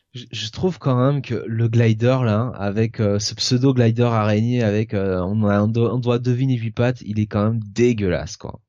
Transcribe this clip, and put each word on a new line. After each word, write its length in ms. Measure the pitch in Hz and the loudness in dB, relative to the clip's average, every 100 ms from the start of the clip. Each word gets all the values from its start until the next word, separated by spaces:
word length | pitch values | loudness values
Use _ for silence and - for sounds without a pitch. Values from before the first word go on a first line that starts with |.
| _ 123 | _ -20
Je, 100 | - | -14
je 180 | 107 110 | -10 -10
trouve 300 | - 185 170 | -4 -4 -2
quand 160 | 143 123 | 0 2
même 240 | 131 143 | 2 0
que 240 | - 117 - | -4 -6 -4
le 200 | 113 117 | -2 2
glider, 500 | 117 113 107 120 131 | 4 4 4 2 2
là, 280 | 120 104 123 - | 2 0 -2 -4
avec, 440 | 101 101 113 - | -4 0 -2 0
euh, 200 | 104 101 | 0 0
ce 160 | - 110 | -4 -6
pseudo 360 | - 123 135 | -2 2 2
glider 300 | 127 117 113 | 4 2 2
araignée, 600 | 120 113 107 104 117 123 | 2 2 2 2 2 0
avec, 320 | 110 104 110 104 | 0 0 -2 -2
euh, 240 | 95 92 | -2 -2
on 240 | 90 110 104 | -2 0 2
a, 140 | 101 | 2
on 60 | 104 | 2
doit, 260 | 113 117 | 2 0
on 60 | 120 | 0
doit 180 | 120 120 | 0 0
deviner 400 | 123 120 135 123 | 0 0 0 -2
huit 140 | 113 | -2
pattes, 300 | 107 123 123 - | -2 -2 -2 -6
il 140 | 107 | -4
est 80 | 104 | -2
quand 180 | 107 104 | 0 0
même 140 | 117 | -2
dégueulasse, 720 | 104 98 120 113 98 78 78 - | -4 0 2 2 0 -2 -4 -12
quoi. 240 | - - | -14 -14